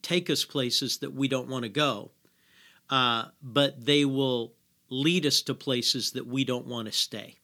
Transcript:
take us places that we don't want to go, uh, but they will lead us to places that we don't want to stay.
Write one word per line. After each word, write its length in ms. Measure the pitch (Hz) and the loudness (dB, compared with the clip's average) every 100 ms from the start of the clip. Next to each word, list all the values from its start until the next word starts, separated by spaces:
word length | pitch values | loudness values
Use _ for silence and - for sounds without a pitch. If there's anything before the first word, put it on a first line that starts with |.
take 260 | - 180 180 | -2 0 2
us 160 | 143 | 0
places 540 | - 143 123 - 127 - | 0 -2 0 0 -2 -4
that 160 | 139 | -6
we 140 | 135 135 | -2 0
don't 200 | 131 123 | 0 -2
want 140 | 131 | -6
to 60 | 117 | -4
go, 420 | 117 147 104 - _ _ _ _ _ - _ - | 0 0 0 -8 _ _ _ _ _ -20 _ -2
uh, 360 | 135 123 117 - - | 2 2 2 -2 -12
but 420 | 131 117 143 123 | -2 2 2 0
they 200 | 117 147 | 2 4
will 480 | 143 135 135 123 113 - _ _ _ | 4 2 0 0 -4 -10 _ _ _
lead 360 | 127 156 180 147 | 0 2 4 2
us 160 | - | 2
to 120 | - | 0
places 580 | 135 - 123 - 127 - | -4 -2 0 0 0 -2
that 140 | 123 120 | -6 -4
we 180 | 135 | -2
don't 220 | 127 123 123 | 0 -2 -4
want 200 | 120 107 | -8 -4
to 60 | |
stay. 440 | - - 107 - - | -4 -4 -6 -14 -18